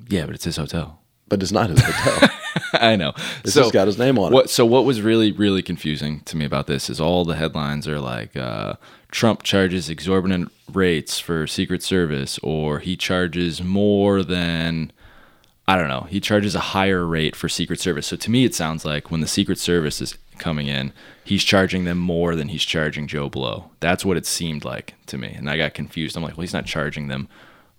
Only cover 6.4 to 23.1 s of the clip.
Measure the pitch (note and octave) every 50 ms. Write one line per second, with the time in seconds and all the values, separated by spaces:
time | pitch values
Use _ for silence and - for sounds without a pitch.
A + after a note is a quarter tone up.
6.4 | D2+ C2+ - C#2 C#2 - D2 C2+ - - A#1+ D2+ D#2 E2 F2+ F2+ F2 E2 D#2 D2+
7.4 | D#2+ D#2 C#2 D#2+ D2 C#2+ D2 D2+ D2 D2+ D2+ D2 C#2 B1 A#1+ A1+ A1 - - C#2
8.4 | B1+ A#1+ A1 G#1 G#1 G1+ - - - - - - _ _ - - - A2+ G#2 -
9.4 | - - - G2 F#2+ F#2 F2+ F#2 D#2+ D2+ E2 D2 D2 F#2 F#2+ F#2+ F2 F#2+ F#2+ F2+
10.4 | E2+ - - _ _ - - F#2+ F#2+ F2+ E2+ D2+ C#2 - - - - - E2+ E2
11.4 | D#2 D2 - - F#2+ - F2+ F2 - - F#2+ F#2 F2 D#2 D2 C#2 C#2 C#2 - -
12.4 | - C2+ D#2 D#2 D2+ D2+ D2 C#2+ D2 F2 F#2 E2 - - F#2+ F2+ F2+ F2 D#2 F2
13.4 | F2 E2+ D#2 D2 F2+ F2+ F#2+ G2+ G#2 G#2 G#2 G2 G2+ G2+ G2 G2 F#2 D2+ F2+ F2+
14.4 | F2 E2+ E2+ D#2+ E2 E2 E2 D#2+ D#2 D2+ - _ - - - - - - _ _
15.4 | _ _ _ _ _ - F#2+ F#2 E2 C#2+ C2 B1+ - D#2+ F2+ G2 - - G#2+ G#2
16.4 | G2+ G#2 E2+ F#2 - - - G2 F#2+ G2 F#2+ F2+ F2 E2+ E2 D#2+ D#2 - - -
17.4 | - D#2+ - - E2+ - F2 - - F#2 E2 D2 D2 - F2 E2+ - G#2+ A2+ B2+
18.4 | B2+ A2+ - - E2+ D#2 D#2+ D#2 - D#2 D2+ D2 - - E2 D#2+ D#2 D2+ - -
19.4 | G2+ - F#2 - - - F2 F2 D#2 D2 - - C2 - - - - - - -
20.4 | - F2 D#2+ D2 C#2+ C#2 C#2+ C2+ C2+ C2+ - - - - - - - - G2+ F#2
21.4 | - - - F#2+ F#2+ F2+ F#2+ F#2 F2+ F2 F2 F2+ F2 F2+ E2+ E2+ F2 E2+ E2 E2
22.4 | D2 C#2+ D#2+ D2+ - - - E2+ D#2 D2+ C#2 D2 D2 C#2